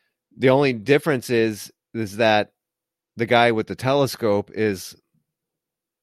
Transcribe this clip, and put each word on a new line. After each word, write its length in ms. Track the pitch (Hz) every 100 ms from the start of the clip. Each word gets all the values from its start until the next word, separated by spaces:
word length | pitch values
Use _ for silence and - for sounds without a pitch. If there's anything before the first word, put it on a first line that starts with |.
| _ _ _ 113
the 140 | 127
only 220 | 131 143
difference 580 | 117 101 143 165 131 120
is, 420 | 117 113 104 - _ _ 117
is 220 | 104 101
that 360 | 113 107 101 _ _ _ _ _ _ -
the 80 | 113
guy 260 | 120 120
with 140 | 110 101
the 100 | 95
telescope 760 | 131 143 135 - 110 101 -
is 420 | 98 110 92 - - _ _ _ _ _ _ _ _ _ _